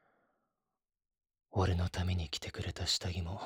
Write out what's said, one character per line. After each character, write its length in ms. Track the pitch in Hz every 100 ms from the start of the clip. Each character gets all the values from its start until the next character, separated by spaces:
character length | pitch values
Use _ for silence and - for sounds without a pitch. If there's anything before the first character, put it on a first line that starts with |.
| _ _ _ _ _ _ _ _ _ _ _ _ _ _ _
俺 240 | 101 92 87
の 120 | 90
た 160 | -
め 120 | 90 92
に 120 | 82
着 120 | -
て 100 | -
く 100 | -
れ 100 | -
た 160 | - 87
下 240 | - 98
着 100 | 87
も 180 | 85 95